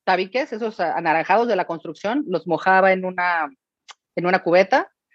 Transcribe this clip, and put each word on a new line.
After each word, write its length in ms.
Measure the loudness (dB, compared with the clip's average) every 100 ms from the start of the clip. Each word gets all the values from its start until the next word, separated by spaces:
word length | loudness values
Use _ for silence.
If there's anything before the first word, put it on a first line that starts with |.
tabiques, 500 | -2 0 0 -4 -6
esos 260 | -6 -8 -4
a-, 140 | -4
anaranjados 540 | -2 0 0 2 2 2
de 80 | 0
la 100 | -2
construcción, 580 | -6 -10 -8 -6 -4 -4
los 180 | -6 -2
mojaba 480 | -2 2 4 4
en 100 | 2
una, 460 | -2 -4 -2 -2 -4 -10 _ _ _ -20 _ -6
en 100 | 0
una 160 | 0
cubeta 480 | 2 2 4 2 -2 _ _